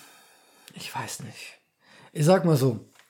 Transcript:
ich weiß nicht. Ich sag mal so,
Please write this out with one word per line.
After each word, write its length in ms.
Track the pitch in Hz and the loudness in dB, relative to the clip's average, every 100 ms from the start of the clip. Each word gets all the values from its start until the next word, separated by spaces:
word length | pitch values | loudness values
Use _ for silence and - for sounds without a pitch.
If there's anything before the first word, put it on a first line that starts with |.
| - - _ _ _ _ - - | -20 -20 _ _ _ _ -20 -18
ich 180 | - | -14
weiß 300 | - 110 - | -12 -10 -12
nicht. 360 | 107 - - - _ _ _ - - | -14 -16 -20 -20 _ _ _ -20 -12
Ich 120 | 170 151 | 0 4
sag 200 | 185 170 | 4 4
mal 120 | 147 | 4
so, 320 | 131 107 - _ | 2 -2 -8 _